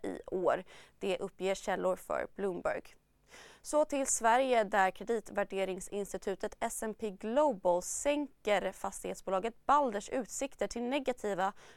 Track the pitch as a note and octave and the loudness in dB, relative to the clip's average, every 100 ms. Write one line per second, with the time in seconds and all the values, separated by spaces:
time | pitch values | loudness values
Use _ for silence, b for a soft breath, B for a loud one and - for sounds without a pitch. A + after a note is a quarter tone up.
0 | G3 - - F#3+ D#3+ D3+ B B B _ | -4 -8 -6 0 2 2 B B B _
1 | G3 F3+ G3 - G3 - - F#3 F#3 F#3 | -4 -2 -4 -4 -2 -2 -2 0 0 -2
2 | - C2 - - G3 E3+ - - - - | -2 -4 -4 -4 -4 -2 -4 -4 -8 -20
3 | _ _ B B B B - D4+ D4+ C#4 | _ _ B B B B 0 2 2 0
4 | C4 - A3+ B3 C4 A#3 G3+ G#3 F#3+ - | 0 2 4 4 6 2 4 4 2 0
5 | - A3+ - G3+ G3 G3 F#3+ F#3 - G3+ | -2 -2 -2 -4 -2 -2 -2 -4 -6 -6
6 | G3 F#3+ G#3 F#3 G#3 - A#3 - A3 G#3 | -4 -4 -4 -4 -6 -4 -6 -4 -6 -4
7 | A3 F#3 G#3+ C4 D4+ F#3+ F3+ F3 - - | -8 -6 -2 2 2 2 2 2 -2 -2
8 | C#4+ D4 C#4 - G#3+ G3 F#3+ - G3 - | 0 0 -2 -4 0 2 0 -4 -8 -6
9 | F#3 F#3+ - F#3+ A3+ - - D4 C4+ G3+ | -8 -8 -2 0 -2 -2 4 4 4 0
10 | - C4 G3+ - C4+ - - A#3 A#3+ C#4+ | -2 -4 -4 -4 -6 -2 -4 -2 -2 0
11 | C4 B3 G#3 F3+ G3 B B | 0 -2 -2 0 -2 B B